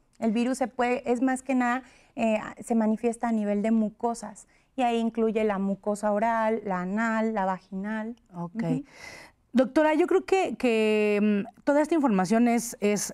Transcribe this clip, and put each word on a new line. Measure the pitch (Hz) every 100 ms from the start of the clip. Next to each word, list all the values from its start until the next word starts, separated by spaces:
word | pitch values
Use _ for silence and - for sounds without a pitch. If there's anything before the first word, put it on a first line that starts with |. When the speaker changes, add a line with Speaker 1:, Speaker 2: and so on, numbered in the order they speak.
| _ _
Speaker 1:
El | 226
virus | 220 240 262
se | 247
puede, | - 240 247 -
es | 240
más | 262 254
que | -
nada, | 262 240 254 254 - _ -
eh, | 226 214 277 226
se | 202
manifiesta | 233 220 220 240 233 240
a |
nivel | 220 208 202
de | 220
mucosas, | 226 214 220 233 233 208 196 - _ _ -
y |
ahí | 240 233
incluye | 226 226 220 214
la | 214 196
mucosa | 196 196 - 208 214
oral, | 208 226 226 220 226
la | 214 180
anal, | 185 208 226 220 220
la | 220
vaginal. | 190 185 - 190 202 220 220 240 _
Speaker 2:
Ok. | 175 170 220
Speaker 1:
Ujú. | 165 262 294 - - - - _ _
Speaker 2:
Doctora, | 240 262 311 302
yo | 311 359
creo | 359
que, | - 381 349 226
que, | 247 220 214 214 214 208 214 208
mm, | - -
toda | - 285
esta | 302
información | 330 262 190 180 226 240
es, | 233 233 -
es, | 208 208 -